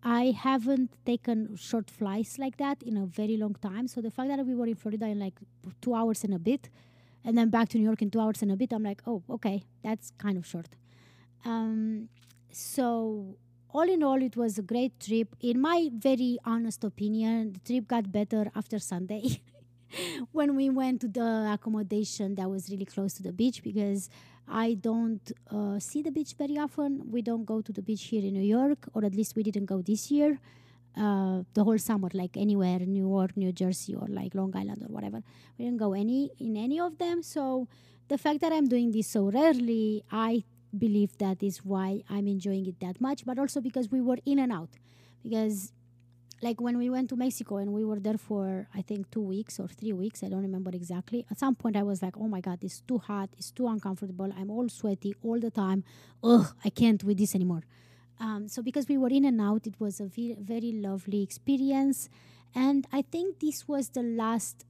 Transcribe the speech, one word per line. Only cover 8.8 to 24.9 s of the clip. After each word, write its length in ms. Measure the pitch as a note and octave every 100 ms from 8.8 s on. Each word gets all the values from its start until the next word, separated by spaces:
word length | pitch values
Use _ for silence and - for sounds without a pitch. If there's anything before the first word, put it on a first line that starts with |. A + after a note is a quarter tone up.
like, 180 | G#3+ G3+ -
"Oh, 180 | A3 E3+
okay, 340 | A#3+ G#3+ G3 - _
that's 280 | G#3+ A3 - _
kind 200 | G#3 F#3+
of 80 | E3
short." 240 | F3 E3 - _ - - - _ _
Um, 680 | A#3 A3+ A3 A3 A3 G#3+ A3+ _ - - _
so 880 | - - - B3 A#3 A3+ G#3+ F#3+ G3 _ _ _
all 180 | C#4+ F4
in 140 | F4+
all, 180 | D4 C4+
it 140 | C4 A3+
was 220 | A#3 G3+
a 40 |
great 380 | F#3+ A#3+ B3+ -
trip. 360 | - A3+ A3 -
In 200 | A#3+ A#3+
my 280 | C#4+ F4 D#4+
very 440 | A#3 C4 C4 B3 A#3+ -
honest 380 | A3+ A3+ -
opinion, 680 | G#3+ - G#3 A3 A3 A3+ A3
the 60 | F#3+
trip 280 | - B3 G#3+
got 240 | A#3+ G3
better 380 | G3+ G#3 A3 G3 -
after 240 | - G#3+
Sunday 640 | - F3+ F3+ G#3 B3 - - _ - _ _
<laughs> 440 | - F4+ D#4 A#3+
when 240 | D#4 C#4+ C#4
we 140 | C4+
went 320 | C4 C4 B3+
to 60 | B3
the 420 | G3+ A#3 A3 G#3+
accommodation 840 | G#3 - G#3+ G3+ G#3 G#3 - G3 G3
that 140 | F#3
was 200 | F#3+ F#3
really 160 | F#3+ G3
close 280 | - G3 -
to 80 |
the 100 | F#3
beach, 280 | F3+ A#3+ A#3+
because 460 | A3+ G#3 G3+ G3 F#3 - - - -
I 280 | A3 A3+ A3
don't, 560 | A3+